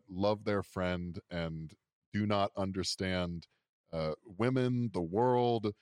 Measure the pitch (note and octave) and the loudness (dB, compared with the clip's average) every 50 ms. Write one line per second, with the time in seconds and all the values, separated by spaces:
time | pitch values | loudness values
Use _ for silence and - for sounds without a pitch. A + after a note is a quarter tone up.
0 | _ - F#2 F2+ G2 G#2 G#2+ G#2 G#2 G#2+ G#2 G2 F#2 - - G2 F#2 F2+ F2+ F2 | _ -8 -4 0 2 2 2 0 0 0 0 0 -2 -4 -4 -2 0 0 0 -2
1 | F2 F2 E2 - - - F2 E2+ E2+ E2 E2 D#2+ D#2+ D2+ - _ _ _ _ _ | -4 -6 -8 -10 -10 -8 -6 -4 -4 -4 -4 -8 -10 -12 -14 _ _ _ _ _
2 | _ _ - G#2 G#2+ G#2 G#2 G2+ G2 G#2 - G2+ G2 F#2+ F#2+ F#2+ F2 - - - | _ _ -2 -2 0 2 2 2 2 0 0 -2 -2 -2 -2 -2 -2 -2 -2 -2
3 | F#2+ F#2 F#2 F#2 F2 F2 E2+ E2 - _ _ _ _ _ _ _ _ - D#2+ D#2+ | -2 0 0 0 0 -2 -4 -8 -10 _ _ _ _ _ _ _ _ -8 -4 -2
4 | D#2+ D#2 D2+ - - A2 F2+ F#2 A2+ B2+ C3 C3 B2+ B2+ B2 A#2+ A#2+ A2+ - F#2 | -2 -2 -4 -6 -10 -10 -4 0 0 2 2 2 2 2 2 0 0 -2 -2 -2
5 | E2+ D#2+ F2+ A2 B2 B2+ B2 B2 A#2+ A#2+ A#2 A2+ G#2 G#2 G2 _ | -2 0 2 2 4 4 4 4 4 4 2 2 0 -2 -4 _